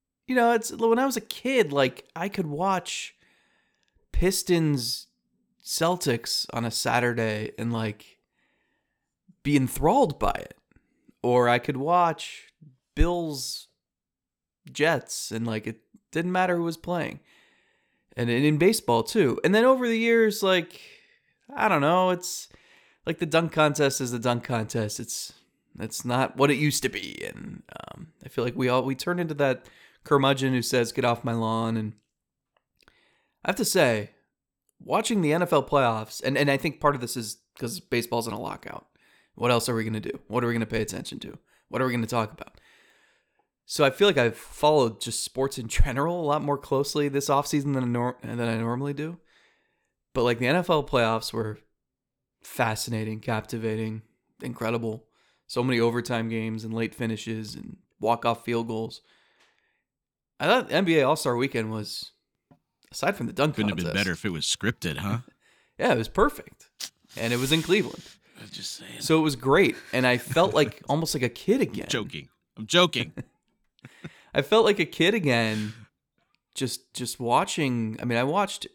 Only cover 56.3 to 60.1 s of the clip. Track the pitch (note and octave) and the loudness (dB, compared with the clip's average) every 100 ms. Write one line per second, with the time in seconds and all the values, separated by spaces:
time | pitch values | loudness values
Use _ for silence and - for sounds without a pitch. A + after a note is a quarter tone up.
56.3 | A2+ A2 A2 A2 A2+ A2 - A2+ G#2+ A2+ | -4 -4 -6 -6 -4 -4 -4 -6 -6 -6
57.3 | A2 G#2 - - - _ - A2 A#2 A#2 | -8 -8 -12 -16 -18 _ -6 -2 0 0
58.3 | A2+ - A#2 A#2 A2 A2+ - _ _ _ | -2 -2 -4 -2 -6 -8 -10 _ _ _
59.3 | _ _ _ _ _ _ _ _ | _ _ _ _ _ _ _ _